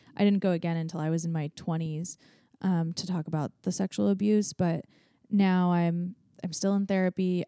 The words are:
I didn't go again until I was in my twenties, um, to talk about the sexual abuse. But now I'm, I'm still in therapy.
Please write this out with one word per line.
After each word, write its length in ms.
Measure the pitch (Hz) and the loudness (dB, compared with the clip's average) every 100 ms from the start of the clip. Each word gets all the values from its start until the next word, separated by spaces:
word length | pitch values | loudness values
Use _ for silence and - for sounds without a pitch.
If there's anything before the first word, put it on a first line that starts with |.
| _ - | _ 0
I 80 | |
didn't 160 | 208 202 | 2 2
go 120 | 190 | 2
again 260 | 170 170 165 | 0 -2 -2
until 220 | 160 160 | -4 -4
I 100 | 156 | -2
was 160 | 165 170 | -2 -2
in 60 | |
my 160 | 160 147 | -4 -6
twenties, 640 | - - 165 160 151 175 - _ _ _ _ | -8 -4 -4 -4 -6 -8 -12 _ _ _ _
um, 320 | 190 170 165 | -2 0 0
to 120 | - 185 | -4 -4
talk 200 | 180 156 | -4 -2
about 260 | 160 139 - | -2 -4 -6
the 100 | - | -6
sexual 360 | - 190 - 202 | -2 -2 0 0
abuse. 460 | 196 208 214 202 | 2 2 2 0
But 320 | - 175 160 - _ _ _ - | 0 0 -2 -6 _ _ _ -2
now 440 | 202 190 180 175 | 2 4 4 4
I'm, 420 | 175 170 170 180 - _ - | 4 2 0 -4 -10 _ -10
I'm 120 | 180 | -8
still 200 | 160 196 | -4 0
in 120 | 202 196 | 0 0
therapy. 580 | 190 185 185 185 180 | 0 0 0 0 0